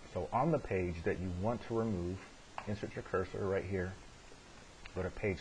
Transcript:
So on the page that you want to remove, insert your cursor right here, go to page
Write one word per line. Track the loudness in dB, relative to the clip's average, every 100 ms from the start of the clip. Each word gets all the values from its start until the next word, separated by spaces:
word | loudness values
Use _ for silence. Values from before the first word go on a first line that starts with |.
| -6
So | -4 0
on | 4 4
the | 4
page | 4 2 2 2
that | 2 2
you | 0 0
want | 2 0 0
to | 2
remove, | 2 2 0 -2 -6 -16 -12 -8 -4
insert | -2 -4 -6
your |
cursor | 0 2 2 0 2
right | 2 2
here, | 2 0 -2 -10 -16 -16 -16 -16 -16 -16 -14 -6 -2
go |
to | -2
page | 0 2 2